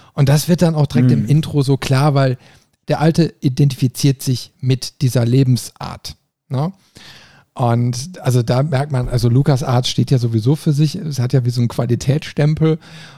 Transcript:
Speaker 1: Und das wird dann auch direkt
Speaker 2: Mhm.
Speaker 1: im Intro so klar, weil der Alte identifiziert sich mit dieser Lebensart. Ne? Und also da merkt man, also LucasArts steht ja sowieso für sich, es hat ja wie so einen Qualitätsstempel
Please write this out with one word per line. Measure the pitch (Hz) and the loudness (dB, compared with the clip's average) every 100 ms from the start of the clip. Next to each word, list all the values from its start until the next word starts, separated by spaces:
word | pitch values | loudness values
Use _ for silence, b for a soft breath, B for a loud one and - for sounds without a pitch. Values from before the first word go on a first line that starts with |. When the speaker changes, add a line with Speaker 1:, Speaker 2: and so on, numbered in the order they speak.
| B | B
Speaker 1:
Und | - 135 | -2 2
das | 147 - | 2 2
wird | 175 | 2
dann | 170 | 2
auch | 156 143 | 2 0
direkt | 123 123 | 2 4
Speaker 2:
Mhm. | 117 | 2
Speaker 1:
im | 104 | 2
Intro | 151 151 147 | 2 2 0
so | 135 135 | 0 0
klar, | - 131 147 139 | 0 0 2 2
weil | 135 123 b b b _ - | 0 -2 b b b _ -6
der | 147 | 0
Alte | 160 160 156 - | 2 2 0 0
identifiziert | 151 127 143 - 127 - 143 131 | -2 2 0 0 -4 0 0 0
sich | - 120 - _ | -4 -6 -8 _
mit | 131 131 - - | -2 -2 -4 -4
dieser | 127 123 117 | -2 0 2
Lebensart. | 131 131 120 - - - - - - _ _ - | 2 2 0 -2 -14 -14 -14 -18 -20 _ _ -8
Ne? | 131 165 - B B B B B B B | -6 -6 -8 B B B B B B B
Und | - 120 117 123 120 156 - | -4 0 0 0 -4 -10 -6
also | - 123 | 0 0
da | 113 127 | 2 0
merkt | 147 131 147 | 0 -2 -2
man, | 127 123 | -4 -2
also | 123 117 | 0 2
LucasArts | 123 143 127 131 123 127 | 2 2 0 0 0 0
steht | - 123 | -2 0
ja | 131 | 0
sowieso | 117 113 113 156 | 0 0 0 0
für | 165 | 0
sich, | 143 156 | 0 0
es | 190 156 135 | -2 -8 -4
hat | 127 | 0
ja | 135 | 0
wie | 123 | 0
so | 120 | 0
einen | 117 | -2
Qualitätsstempel | - 123 117 131 147 - - 147 151 160 156 B B B | -2 -2 -2 0 -2 -4 -2 0 2 0 0 B B B